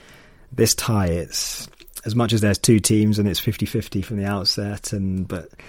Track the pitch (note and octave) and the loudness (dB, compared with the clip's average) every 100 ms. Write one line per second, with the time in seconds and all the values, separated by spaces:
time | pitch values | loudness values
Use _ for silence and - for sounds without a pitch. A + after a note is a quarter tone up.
0 | - - - - - - A2 - - G#2+ | -20 -20 -20 -20 -8 2 2 2 0 2
1 | F2+ E2+ D#2 - - - - - - - | 2 0 -4 -8 -8 -10 -14 -20 -20 -12
2 | A2+ A#2 A2+ A2+ G#2 G2 - A2 - G#2+ | -4 -2 0 2 2 2 4 6 6 4
3 | G#2+ G#2 G2+ E2 - - G#2 A2+ - G2+ | 4 2 2 0 -2 -2 -2 -4 -4 -6
4 | F#2+ G#2 G2 G2+ F2+ - G2+ G2+ - G#2 | -4 -4 -2 -2 -2 -2 -4 -6 -6 -4
5 | F#2+ F#2 F#2 F#2 D2+ - | -2 -2 -4 -8 -10 -20